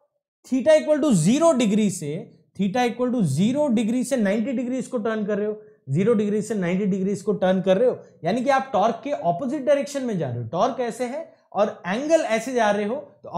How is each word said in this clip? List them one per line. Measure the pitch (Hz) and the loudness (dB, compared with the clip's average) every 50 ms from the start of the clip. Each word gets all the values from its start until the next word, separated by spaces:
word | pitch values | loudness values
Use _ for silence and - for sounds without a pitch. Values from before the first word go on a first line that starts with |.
| _ _ _ _ _ _ _ _ - | _ _ _ _ _ _ _ _ -8
theta | - 247 262 220 311 311 | -4 -2 0 4 4 4
equal | 311 240 311 302 294 277 | 4 4 2 2 2 4
to | 302 226 165 | 4 4 4
zero | 151 190 247 302 330 330 320 240 | 4 4 4 4 4 4 4 4
degree | 254 196 220 208 220 196 | 2 2 2 2 2 0
से, | - - 156 143 151 190 226 - - _ _ _ - - | -2 -4 -6 -8 -8 -8 -10 -14 -18 _ _ _ -6 -2
theta | 196 202 196 247 247 240 | -2 0 0 0 0 0
equal | 240 240 247 247 233 | 0 -2 -2 -2 0
to | 254 190 143 131 | 0 0 0 2
zero | 151 196 226 262 294 302 285 220 233 | 2 2 2 2 2 2 2 2 2
degree | 226 202 240 254 240 | 2 0 0 -2 -2
से | - 269 | 0 0
नाइंटी | 254 208 190 202 233 208 269 | 0 2 2 2 0 0 -2
डिग्री | 254 240 247 247 262 262 | -2 -4 -4 -4 -4 -4
इसको | - - - 240 | -4 -4 -4 -4
टर्न | 202 226 220 214 208 | -2 -2 -4 -4 -4
कर | 202 202 202 | -4 -2 -2
रहे | 208 | -2
हो, | 214 214 - - - - _ _ 131 | -4 -4 -6 -10 -20 -20 _ _ -4
ज़ीरो | 135 - 165 226 240 | -2 0 2 2 2
डिग्री | 202 214 202 202 214 | 2 2 0 0 -2
से | 202 - 226 | -2 -2 -4
नाइंटी | 202 180 170 185 185 214 | -2 -2 0 0 0 0
डिग्री | 190 196 190 190 202 | 0 0 0 0 -2
इसको | 202 - - 220 196 | -4 -4 -2 -2 -2
टर्न | - 185 185 190 190 | 0 2 2 2 2
कर | 180 190 190 196 | 2 2 2 4
रहे | 254 247 | 4 2
हो, | 196 - - - - _ - | 0 -2 -6 -18 -16 _ -4
यानी | 170 220 247 226 | -2 -2 0 0
कि | 277 | 2
आप | 269 262 - - | 0 0 0 0
टॉर्क | 208 185 202 233 - - - | 0 0 2 0 0 -4 -6
के | 285 | -8
अपोजिट | 285 - - 170 170 175 285 240 294 302 254 | -6 -4 -2 -2 -2 -2 -2 -4 -4 -2 0
डायरेक्शन | 294 285 277 277 285 - 277 254 | 2 2 2 0 -2 -6 -6 -4
में | 240 208 170 | -4 -2 -2
जा | 151 127 | -4 -4
रहे | 117 120 | -4 -6
हो। | 117 107 | -6 -4
टॉर्क | - 175 220 254 247 262 | -2 0 0 0 0 -2
ऐसे | 247 233 - - 254 | -6 -6 -6 -6 -6
है | 233 262 311 330 - - _ _ _ | -6 -6 -8 -10 -12 -18 _ _ _
और | - 185 208 202 - - - | -2 0 0 0 -2 -6 -6
एंगल | 175 196 240 294 311 330 320 | -4 -4 -2 0 2 2 2
ऐसे | 285 208 220 226 220 262 262 | 2 2 -2 -2 -2 -2 -2
जा | 233 220 208 | 0 2 2
रहे | 202 208 208 | 2 0 -2
हो, | 208 247 | -4 -4
तो | 302 294 - - _ - - 156 | -6 -8 -12 -20 _ -14 -8 -4